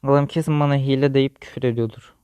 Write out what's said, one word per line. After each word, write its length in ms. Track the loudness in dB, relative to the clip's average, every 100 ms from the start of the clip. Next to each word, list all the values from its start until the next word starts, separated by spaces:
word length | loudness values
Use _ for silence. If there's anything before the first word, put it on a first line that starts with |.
Adam 240 | 2 2 2
kesin 340 | -4 -2 0
bana 160 | 2 0
hile 380 | 0 0 2
deyip 260 | 2 0 _
küfür 220 | -16 -4
ediyordur. 520 | -4 -2 -4 -6 -20 _